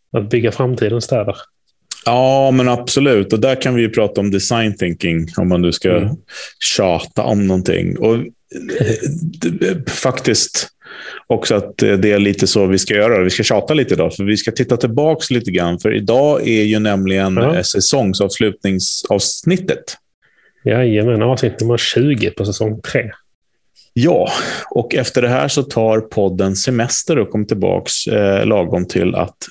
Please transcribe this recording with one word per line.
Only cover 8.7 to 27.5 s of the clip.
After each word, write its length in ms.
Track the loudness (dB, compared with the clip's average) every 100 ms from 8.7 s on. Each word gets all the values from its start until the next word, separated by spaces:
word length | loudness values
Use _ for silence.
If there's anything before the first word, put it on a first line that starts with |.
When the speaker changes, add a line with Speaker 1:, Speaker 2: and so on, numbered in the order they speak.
| -2 -2 -2 -4 -4 -6 -4
Speaker 2:
d-, 340 | -4 -2 -2 -4 -6
faktiskt 800 | -2 -2 0 0 0 0 -4 -8 _ -20 -18 -16 -8 -4
också 280 | -2 0 0
att, 280 | -2 0
eh, 100 | 2
det 180 | 4 4
är 80 | 4
lite 280 | 2 2 2
så 180 | 2 4
vi 120 | 2
ska 140 | 2 2
göra. 280 | 4 4
Vi 60 | 2
ska 140 | 0
tjata 300 | 0 0 2
lite 200 | 0 2
idag, 220 | 0 0 -2
för 80 |
vi 140 | -2 -2
ska 140 | -2
titta 260 | -2 0 0
tillbaks 540 | 0 0 0 0 -2
lite 200 | -2 0
grann. 280 | 0 0 0
För 140 | -2 0
idag 520 | 2 2 4 2 2
är 160 | 2
ju 160 | 2 2
nämligen, 560 | 2 0 0 0 0 2
Speaker 1:
Ja. 180 | 2 0
Speaker 2:
eh, 60 |
säsongsavslutningsavsnittet. 2250 | 0 0 0 0 0 0 -2 0 -2 -2 -2 -2 -4 -6 -2 -2 -2 -2 -2 0 -2 -6 -8 -18 _ _ _ _ _ _ 0
Speaker 1:
Jajamän, 560 | 2 2 2 2 2
avsnitt 380 | 2 0 -2 -2
nummer 160 | -2 0
tjugo 520 | 0 0 2 2 -2
på 140 | -2 -4
säsong 360 | -2 -4 -6
tre. 300 | -4 -4 -4 -10 _ _ _ _ _ _ _
Speaker 2:
Ja, 380 | 0 2 2 0 -4 -6 -8 -4
och 260 | -4 -2 -2
efter 260 | 0 0
det 60 | 2
här 200 | 2 0
så 160 | -2
tar 360 | -2 0 2 2
podden 560 | 0 0 0 0 0 0
semester 640 | -2 0 0 -2 0 0
och 100 | 0
kommer 160 | -2
tillbaks, 600 | 0